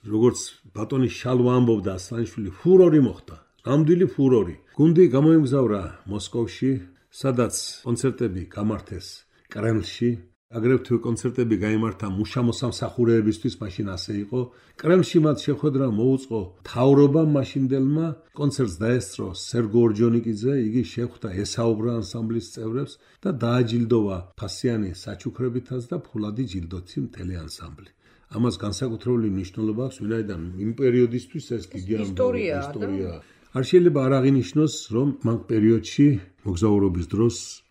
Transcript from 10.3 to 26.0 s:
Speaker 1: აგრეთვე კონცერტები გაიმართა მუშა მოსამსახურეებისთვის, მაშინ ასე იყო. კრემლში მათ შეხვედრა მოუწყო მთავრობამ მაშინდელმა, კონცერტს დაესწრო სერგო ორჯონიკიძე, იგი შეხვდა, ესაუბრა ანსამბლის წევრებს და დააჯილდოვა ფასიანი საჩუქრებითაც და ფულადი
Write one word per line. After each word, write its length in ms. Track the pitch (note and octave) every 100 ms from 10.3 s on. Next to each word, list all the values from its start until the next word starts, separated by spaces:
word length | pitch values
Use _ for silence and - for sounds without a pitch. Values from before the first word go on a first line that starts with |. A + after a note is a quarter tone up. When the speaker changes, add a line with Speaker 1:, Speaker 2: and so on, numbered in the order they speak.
| _ _
Speaker 1:
აგრეთვე 480 | A#2 A#2 C3 - A#2+
კონცერტები 580 | A#2+ A2+ B2+ A2 A#2 G#2
გაიმართა 520 | G#2+ G#2+ A2+ F#2+ G#2
მუშა 340 | F#2+ G#2+ -
მოსამსახურეებისთვის, 1120 | A#2+ A#2+ B2 - A2 - A#2 A#2 G#2+ G#2 B2 -
მაშინ 300 | G#2 F#2 G#2
ასე 240 | F#2 -
იყო. 260 | G#2 G#2 B2+ A#2+ _ _ -
კრემლში 400 | D3+ F3+ E3 E3+
მათ 200 | D#3 C#3+
შეხვედრა 480 | - C#3+ D3+ C3 C3+
მოუწყო 520 | G#2 A#2+ C3 - A2+ F#2 -
მთავრობამ 720 | - B2 C3 C#3 C#3+ D3 D#3
მაშინდელმა, 760 | C#3+ B2+ C#3 C3 C3+ C3+ D3+ E3 D3 _
კონცერტს 460 | D3 C#3+ C#3 A#2+ E2
დაესწრო 500 | A2 B2 - - G2+
სერგო 460 | F2 - A#2+ A2 A2+
ორჯონიკიძე, 760 | A#2 G#2 A#2 A#2 A2+ G#2 A#2+ C#3
იგი 260 | A2 A#2+
შეხვდა, 440 | A2+ - A#2+ - A2
ესაუბრა 600 | F#2 G2+ - A#2 G#2+ A2+
ანსამბლის 540 | A#2 G2+ A#2+ A2+ A2+ A2
წევრებს 460 | - A2 A#2+ C#3+ - _ _
და 140 | G3+
დააჯილდოვა 840 | C#3+ A#2 B2 A#2 A#2+ A2+ A#2 G2+ F#2 F2+
ფასიანი 580 | - G2+ - B2+ A2+ G2+
საჩუქრებითაც 880 | F2 - G2 B2 - B2+ A#2+ B2+ B2+
და 120 | A#2+
ფულადი 460 | -